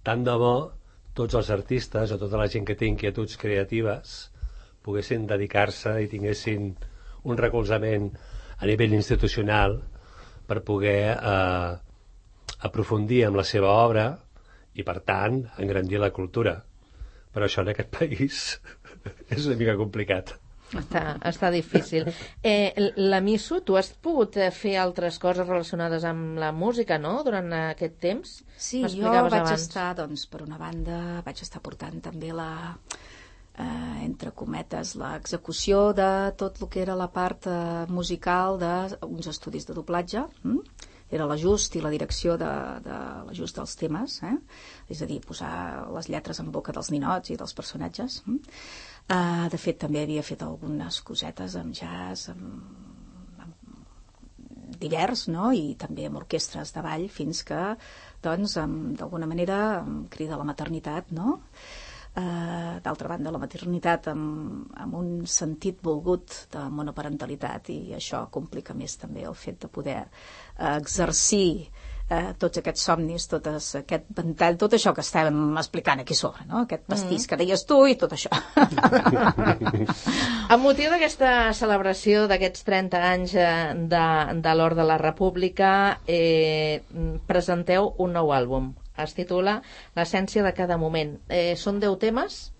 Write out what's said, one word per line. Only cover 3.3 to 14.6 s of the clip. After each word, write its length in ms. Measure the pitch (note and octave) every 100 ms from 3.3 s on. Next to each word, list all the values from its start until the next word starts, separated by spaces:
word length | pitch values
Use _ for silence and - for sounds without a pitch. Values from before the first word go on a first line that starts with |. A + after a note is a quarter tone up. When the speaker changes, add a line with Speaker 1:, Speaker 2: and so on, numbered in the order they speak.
| -
Speaker 1:
creatives 920 | G#2+ G2+ G2 A2+ A2 A#2+ - - - - - - - -
poguessin 440 | - G2+ G2 A#2 G#2+
dedicar-se 760 | G2+ G2+ G2+ G2+ - A2+ A2
i 60 | G#2+
tinguessin 680 | G#2 G#2 G#2 A#2 G#2 G2+ F#2 - - - -
un 140 | - A#2
recolzament 720 | A#2 A#2 G#2 A2 A2 G#2+ G2+ - - - - -
a 80 | G2
nivell 260 | G#2+ A2+
institucional 880 | G#2+ G2+ - G#2 - G#2 G#2+ G2+ - - - - - - -
per 180 | - G#2
poder, 540 | - G2+ G#2 G2+ G#2
eh, 640 | A#2 A2+ G2 F#2 F2+ F2 F2 - - - - - - - -
aprofundir 640 | - - G2+ G#2+ G#2 B2
en 100 | A2 G2
la 80 |
seva 260 | F#2+ G#2 G2
obra 460 | G#2 A#2 A2 A2 D3 - - - -